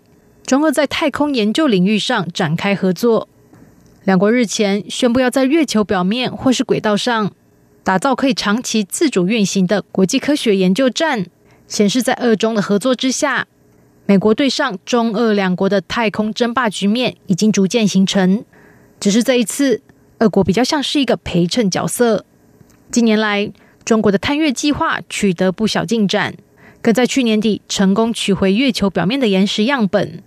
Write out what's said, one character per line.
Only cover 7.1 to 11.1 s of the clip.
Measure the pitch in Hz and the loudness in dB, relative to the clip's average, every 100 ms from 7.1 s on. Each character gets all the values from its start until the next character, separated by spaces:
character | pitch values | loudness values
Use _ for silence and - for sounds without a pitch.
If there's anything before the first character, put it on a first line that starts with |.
| 226 202 - _ _ _ _ | -2 -2 -6 _ _ _ _
打 | - 185 | -2 0
造 | 277 262 | 0 0
可 | 269 | 0
以 | |
长 | 202 208 220 | 0 -2 -2
期 | - 220 | -2 -4
自 | 202 - 330 | -4 -2 0
主 | 196 180 | 0 0
运 | 233 196 | 0 0
行 | 196 180 | 0 0
的 | 202 | -2
国 | - - 190 | -2 -2 0
际 | 262 | 0
科 | - 294 | 0 0
学 | 233 196 | 0 2
研 | 185 | 2
究 | 190 262 | 2 0
站， | - 320 | 0 -2